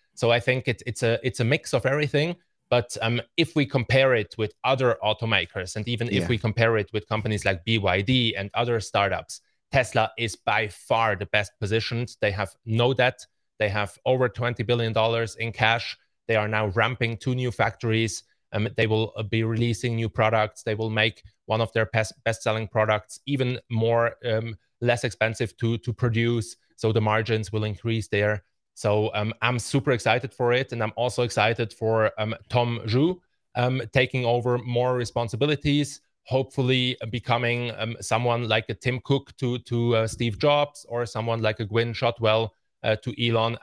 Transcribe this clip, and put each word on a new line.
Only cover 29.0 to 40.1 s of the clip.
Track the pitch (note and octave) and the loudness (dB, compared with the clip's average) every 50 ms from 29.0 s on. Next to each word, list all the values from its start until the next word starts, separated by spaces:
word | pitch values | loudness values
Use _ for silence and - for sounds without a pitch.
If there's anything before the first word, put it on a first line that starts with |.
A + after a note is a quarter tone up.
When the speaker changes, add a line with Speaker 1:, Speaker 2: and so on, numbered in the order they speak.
| G#2+ A2 - | 2 0 0
Speaker 1:
um, | G#2 G#2 A2 A2+ - | -2 -2 -4 -2 0
I'm | A2+ A#2+ B2 A#2+ | 0 0 0 0
super | - - - C#3 - D3 | -2 -2 -2 0 2 0
excited | B2+ A2+ - B2 A2 B2 - A2 - | 0 2 2 2 2 2 0 -6 -4
for | - B2 A#2+ A#2+ | -2 0 2 2
it. | B2+ C3+ - | 2 0 -2
And | B2+ A#2 | -4 -4
I'm | A2 G#2+ - | -4 -4 -2
also | - A#2+ B2 - - B2 | -4 -4 -2 0 -2 -2
excited | A2+ - - G#2 A2+ A#2 - A#2 A2 - | 0 2 2 2 2 2 0 -4 -6 -6
for, | - A#2 A2 A2+ A2 A2 G#2 - | -4 -2 0 2 2 2 0 0
um, | - G#2+ A2 A2+ - - | -2 -4 -4 -6 -8 -6
Tom | - - B2 A#2+ A#2+ A#2 A2 - | -2 0 0 2 0 -2 -4 -4
Zhu, | A2 A2 B2+ D3 F3 F3+ - _ _ _ _ _ _ - | 0 2 2 2 2 0 -4 _ _ _ _ _ _ -4
um, | B2 B2 B2+ C3 C3 A2+ G#2 | -2 0 0 0 -2 -4 0
taking | - C3 C3 B2+ - B2+ B2 | 2 2 2 2 0 -2 0
over | A#2 A#2+ A#2+ A2+ B2 B2 | 0 0 2 2 0 0
more | B2 A#2+ B2 A#2+ A#2+ B2 B2+ B2+ | 0 -2 -2 0 0 0 2 0
responsibilities, | B2 A#2+ - - B2+ A#2 G#2+ - A2 C#3 D3+ D3+ C#3 - D3+ C#3 D3 C#3+ C#3 - - _ _ _ _ _ | -2 -2 -2 -2 -4 -4 -2 -2 -2 0 0 0 0 0 0 0 2 0 -2 -6 -12 _ _ _ _ _
hopefully | - C3+ C3 C3+ C3+ - - C3 B2 C3 B2+ B2 B2 B2+ - - A#2 | -2 0 0 0 0 -2 0 0 2 2 2 2 0 -2 -4 -6 -8
becoming, | A2+ A#2+ - - A#2+ A#2+ A#2+ A#2+ A#2+ A#2+ A#2+ A#2+ A2 | -8 -6 -2 0 0 2 2 0 0 -2 -4 -6 -6
um, | - A2 A#2 A#2 - | -6 -6 -6 -6 -8
someone | - - A#2 A2+ B2 B2 A#2 A#2+ B2 | -2 -2 0 2 2 2 0 0 0
like | A2 A2 A2+ A2+ - | 0 0 0 0 -2
a | G#2+ | -8
Tim | - - C3 B2+ B2+ - | -4 -2 -4 -4 -2 -2
Cook | - C#3 C#3 - - - | 0 0 0 -2 -6 -8
to, | - - B2 B2 B2 | -6 -4 -4 -2 -4
to, | - - A#2+ A#2 A#2 A#2 A#2 | -4 -4 -2 0 2 2 2
uh, | A2 A2 | 2 0
Steve | A2 | 0